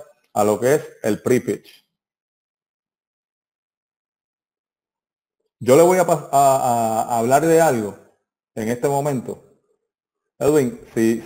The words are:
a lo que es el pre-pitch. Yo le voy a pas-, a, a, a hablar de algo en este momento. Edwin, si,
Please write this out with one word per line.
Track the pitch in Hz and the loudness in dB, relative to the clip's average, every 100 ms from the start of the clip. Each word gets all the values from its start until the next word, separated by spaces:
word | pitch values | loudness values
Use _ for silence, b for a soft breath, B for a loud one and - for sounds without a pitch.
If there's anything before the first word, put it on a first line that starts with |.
| - _ _ | -20 _ _
a | 110 | -2
lo | 104 104 | -2 0
que | 123 | 0
es | 147 - - | -2 -4 -8
el | 113 104 | -6 -4
pre-pitch. | 117 123 - - - _ _ _ _ _ _ _ _ _ _ _ _ _ _ _ _ _ _ _ _ _ _ _ _ _ _ _ _ _ _ _ _ _ _ _ _ _ _ _ | -2 -2 -2 -8 -12 _ _ _ _ _ _ _ _ _ _ _ _ _ _ _ _ _ _ _ _ _ _ _ _ _ _ _ _ _ _ _ _ _ _ _ _ _ _ _
Yo | 110 143 | 4 6
le | |
voy | 175 185 | 6 2
a | 175 | 0
pas-, | 156 - | -2 0
a, | 139 139 131 | 2 2 2
a, | 131 117 113 110 | 0 -2 -2 -2
a | 117 117 | -2 -2
hablar | 117 143 165 | 0 0 2
de | 160 | 2
algo | 160 120 101 98 _ _ _ _ _ | 2 0 -6 -12 _ _ _ _ _
en | 117 110 | -10 -6
este | 120 147 | -4 -4
momento. | 139 147 131 101 98 _ _ _ _ _ _ _ _ _ - | -2 -4 -6 -8 -14 _ _ _ _ _ _ _ _ _ -4
Edwin, | 135 151 123 - - | 0 0 0 -6 -8
si, | 117 113 113 | -2 0 -2